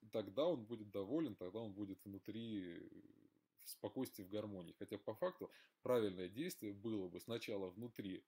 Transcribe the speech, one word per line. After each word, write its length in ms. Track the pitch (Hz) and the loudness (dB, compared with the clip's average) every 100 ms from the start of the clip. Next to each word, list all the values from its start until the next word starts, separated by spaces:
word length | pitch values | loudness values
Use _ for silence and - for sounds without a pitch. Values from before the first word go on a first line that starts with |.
и 60 | 110 | -2
тогда 380 | 113 101 98 170 | 0 2 4 6
он 180 | 147 | 4
будет 260 | 107 113 104 | 0 -4 -2
доволен, 460 | 101 98 156 143 95 | -2 2 2 2 0
тогда 240 | 90 107 | -4 -4
он 140 | 113 | -4
будет 300 | 98 101 95 | -4 -4 -4
внутри 840 | 101 98 - 107 117 104 90 82 - 92 - - - _ _ _ | -6 -8 -6 -4 -2 0 -2 -4 -8 -12 -16 -20 -20 _ _ _
в 40 | - | -12
спокойствии, 540 | - 110 135 127 - | -6 -2 0 0 -2
в 60 | 92 | -2
гармонии. 440 | 107 107 95 82 - | -2 0 -4 -6 -8
Хотя 200 | 98 104 | -6 -2
по 160 | - | -2
факту 360 | 110 185 - - - - _ | 0 0 0 -8 -8 -20 _
правильное 460 | - 123 107 90 90 | 6 8 6 2 -2
действие 440 | 104 175 - 107 | -2 -4 -2 -4
было 360 | 101 110 107 92 | -2 0 2 0
бы 120 | 90 | -4
сначала 480 | - 117 - 101 92 | -2 -2 0 0 0
внутри 540 | 92 120 - 101 92 | -2 -6 -4 -2 -4